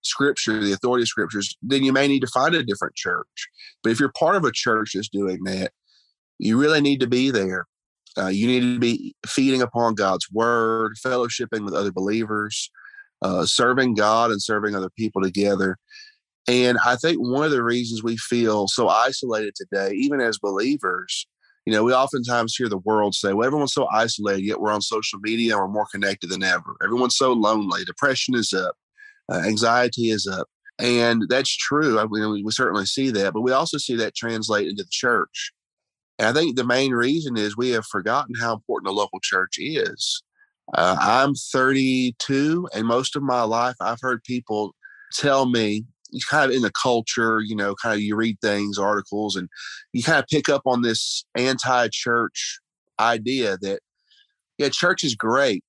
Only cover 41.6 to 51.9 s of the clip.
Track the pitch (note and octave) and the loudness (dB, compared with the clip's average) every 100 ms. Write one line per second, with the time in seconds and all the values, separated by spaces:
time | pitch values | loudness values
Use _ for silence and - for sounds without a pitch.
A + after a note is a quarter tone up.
41.6 | C3 C3+ C3 C3 B2+ A#2 - C#3 D3 E3+ | 2 2 2 2 0 -2 -2 0 2 0
42.6 | F3+ G#2 A2+ A#2+ B2+ D3+ C#3 B2 A2+ A2+ | -4 -4 0 0 0 -4 -2 0 2 2
43.6 | B2 A#2+ F#2+ A#2 C3 A#2+ - B2 - G#2+ | 0 -2 -4 -2 -4 -4 -4 -8 -4 -4
44.6 | G#2 _ - - - - C#3+ C3+ C3 A#2+ | -4 _ -20 -20 -10 -2 2 4 4 2
45.6 | G#2+ G#2 A#2 _ - C3 - D3+ C3+ B2+ | 2 0 -6 _ -14 -10 0 2 2 2
46.6 | A2 - C3 A#2+ A2 - A2+ A2 G#2+ G#2+ | 0 0 2 2 0 0 0 0 -2 -2
47.6 | G2+ G2 A#2+ G#2+ G#2 G#2+ A2+ G#2 A2 G2+ | -4 -2 -2 -2 0 0 -2 0 0 0
48.6 | G2+ G2+ G2 G#2 G2 G#2 G#2+ F#2+ F2+ - | -2 0 0 0 -2 -4 -4 -4 -8 -12
49.6 | - - - B2 A#2 D#3 - D3+ D3 C#3 | -16 -16 -8 -4 2 0 2 0 2 0
50.6 | C3 B2 A#2+ A2+ - - - - B2+ B2+ | 2 2 2 0 -2 -6 -6 -2 0 0
51.6 | B2+ B2 A#2 | 0 2 2